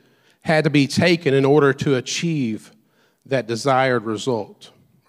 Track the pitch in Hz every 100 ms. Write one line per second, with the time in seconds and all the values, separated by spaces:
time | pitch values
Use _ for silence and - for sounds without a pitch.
0 | _ _ _ _ - 156 151 147 135 -
1 | 175 170 139 135 135 151 139 135 151 127
2 | - - 170 151 117 104 - _ _ _
3 | _ _ - 131 113 113 139 127 131 123
4 | 110 104 131 113 98 - - _ _ _